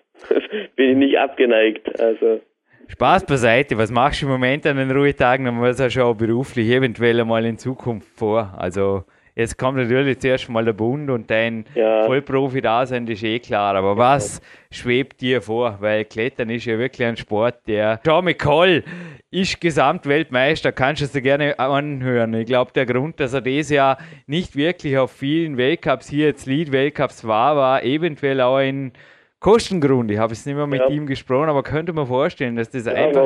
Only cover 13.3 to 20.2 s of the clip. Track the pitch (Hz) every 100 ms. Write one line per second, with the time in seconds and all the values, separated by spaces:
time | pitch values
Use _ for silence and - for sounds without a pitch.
13.3 | 120 - 107 101 98 98 104 123 139 -
14.3 | - - - _ - 120 123 139 - 127
15.3 | 123 104 113 120 98 104 107 107 110 123
16.3 | - 110 117 113 110 131 - 117 110 -
17.3 | 104 120 - - 107 107 110 160 160 175
18.3 | 143 147 151 185 147 - 175 170 139 _
19.3 | 175 190 - 170 147 135 175 143 147